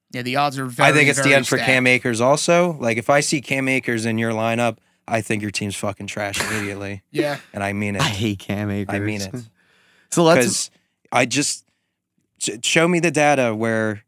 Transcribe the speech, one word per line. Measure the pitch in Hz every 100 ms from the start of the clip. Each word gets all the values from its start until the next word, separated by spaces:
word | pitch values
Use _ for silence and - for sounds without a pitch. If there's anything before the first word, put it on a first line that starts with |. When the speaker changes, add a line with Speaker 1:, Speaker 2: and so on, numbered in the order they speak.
| _
Speaker 1:
Yeah, | 127
the | 123 131
odds | 143 135
are | 131
Speaker 2:
I |
think | 120
Speaker 1:
very, | 143 147 143
Speaker 2:
it's | 139
the |
Speaker 1:
very | 139 139
Speaker 2:
end | 127
for | 131
Speaker 1:
stacked. | 120
Speaker 2:
Cam | 131 127
Akers | 127 127 113
also. | 123 143 - 170 175 151
Like, | 120 113
if | -
I | 143
see | 147 156
Cam | - 135 131
Akers | 131 123 117 113
in | 110
your | 113
lineup, | 110 113 117 120 113 _ _ -
I | 117
think | 104 110
your | 104
team's | - 104 95
fucking | 104 98 101
trash | - 101 101 -
immediately. | 107 101 98 98 98 -
Speaker 1:
<laughs> |
Yeah. | 147 147 139 -
Speaker 2:
And | 104
I | 98
mean | 101 104 98
it. |
Speaker 3:
I | 80
hate | 98 113 98
Cam | - 101 104
Akers. | 101 98
Speaker 2:
I | 101
mean | 104 107
it. | 98 123 113 _ _ _ _ _ _
Speaker 3:
So | -
let's | 165 160 120
Speaker 2:
'Cause | - - _ _ _ _
I | 123 131
just, | 120 143 - _ _ _ _ _ _ _ _
sh-, | - 113
show | - 165 165
me | 175
the | 165
data | 151 147 139 123 107
where | 113 110 110 104